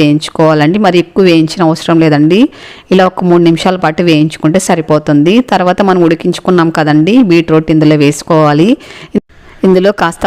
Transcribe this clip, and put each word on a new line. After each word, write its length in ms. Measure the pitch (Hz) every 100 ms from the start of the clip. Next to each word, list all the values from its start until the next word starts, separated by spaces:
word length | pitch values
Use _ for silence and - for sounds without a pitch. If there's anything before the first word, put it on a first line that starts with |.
వేయించుకోవాలండి. 800 | 151 151 - - 156 156 147 202 196
మరి 120 | 175
ఎక్కువ 200 | 165 - 185
వేయించిన 320 | 165 160 - 160
అవసరం 300 | 160 - 165
లేదండి, 360 | 160 147 151 185 285 - - - -
ఇలా 120 | 190 185
ఒక 120 | - 180
మూడు 140 | 175 170
నిమిషాల 280 | 165 190 185 165
పాటు 160 | 156 175
వేయించుకుంటే 500 | 151 156 - 160 180 -
సరిపోతుంది. 640 | 170 156 151 151 147 156 226 254
తర్వాత 280 | 190 180 180 196
మనం 120 | 185 165
ఉడికించుకున్నాం 600 | 160 180 175 - 180 165 165
కదండి 360 | 151 151 160 247 208
బీట్రూట్ 380 | 170 160 156 160 160
ఇందులో 220 | 156 151 143
వేసుకోవాలి. 640 | - - 160 151 147 190 294 - - - - - - - - 190
ఇందులో 240 | 185 190 202
కాస్త 260 | 175 -